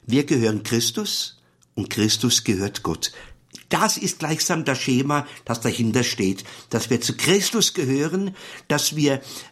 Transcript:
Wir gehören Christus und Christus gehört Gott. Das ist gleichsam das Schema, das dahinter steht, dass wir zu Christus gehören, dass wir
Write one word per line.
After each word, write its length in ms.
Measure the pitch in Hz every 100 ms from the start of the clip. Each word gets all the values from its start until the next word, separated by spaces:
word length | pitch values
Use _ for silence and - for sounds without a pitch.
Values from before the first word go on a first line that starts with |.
| -
Wir 200 | 123 143
gehören 360 | 139 113 107
Christus 800 | 107 117 117 - 208 - - - _ _ _
und 160 | - 98
Christus 540 | - 107 - 123 -
gehört 400 | - 95 98 -
Gott. 280 | - 80 - - - - _ - -
Das 280 | 165 214 -
ist 220 | 185 -
gleichsam 440 | 151 156 - 165
das 140 | 139 127
Schema, 480 | - 127 139 147 139 -
das 160 | - 117
dahinter 440 | 123 - 113 107
steht, 400 | 120 - 95 98 - - -
dass 220 | 117 -
wir 100 | 120
zu 160 | - 120
Christus 560 | 147 196 190 226 190
gehören, 640 | - 135 135 156 185 196 190 - - -
dass 280 | 147 - 151
wir 260 | 147 135 - - -